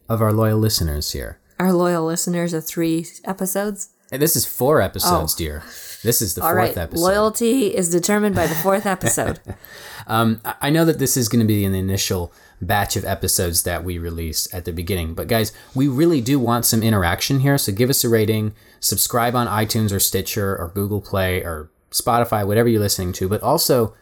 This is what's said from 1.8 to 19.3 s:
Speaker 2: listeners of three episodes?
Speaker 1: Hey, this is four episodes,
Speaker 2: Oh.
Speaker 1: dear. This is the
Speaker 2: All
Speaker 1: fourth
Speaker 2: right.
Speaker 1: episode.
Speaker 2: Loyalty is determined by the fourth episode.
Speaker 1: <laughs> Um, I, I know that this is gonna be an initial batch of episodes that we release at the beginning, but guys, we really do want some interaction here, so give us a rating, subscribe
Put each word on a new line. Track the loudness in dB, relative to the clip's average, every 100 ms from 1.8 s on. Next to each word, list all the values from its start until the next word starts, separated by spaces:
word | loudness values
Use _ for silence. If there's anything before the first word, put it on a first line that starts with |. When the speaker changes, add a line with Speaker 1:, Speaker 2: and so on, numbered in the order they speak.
| 2 2 0
Speaker 2:
listeners | -2 -2 -2 -2
of | -4 -4
three | -2 0 0 -4 -10
episodes? | -10 -6 -4 -2 -4 -6 -12 _ _
Speaker 1:
Hey, | -2
this | 0 0
is | -2
four | 0 2 4
episodes, | 2 0 0 0 0 -4
Speaker 2:
Oh. |
Speaker 1:
dear. | -6 -6 -12 -16 -16 -4
This | -2 0
is | -2
the | -2
Speaker 2:
All | 0
Speaker 1:
fourth | 2 0 -2
Speaker 2:
right. |
Speaker 1:
episode. | -4 0
Speaker 2:
Loyalty | 2 2 0 0 2 2 2 0
is | 0
determined | 0 2 2 2 2
by | 0
the | 0
fourth | 0 0 0
episode. | -2 -2 0 -2 -4 -10
Speaker 1:
<laughs> | -16 -18 -20 -18 -16 -2
Um, | 0 2 0 -6
I, | -4
I | 0
know | 4 4
that | 2
this | 0 0
is | 2
gonna | 2 4
be | 2 2
an | 0
initial | 0 -2 -2 -4 -4 -10 -20 -10
batch | -2 0 0 -2
of | -4
episodes | -4 -2 0 0 -2
that | -2 -4
we | -6 -6
release | -6 -6 -6 -6 -6
at | -8 -8
the |
beginning, | -6 -4 -4 -4 -6
but | -2
guys, | 0 0 -6 -8
we | -2 0
really | 4 4 4
do | 2 2
want | 2 2 2
some | 2
interaction | 2 2 2 0 0 2
here, | 4 2
so | 0
give | 0 2
us | 2
a | 2
rating, | 2 2 0 -2 -6 -16 _
subscribe | -4 -2 0 0 0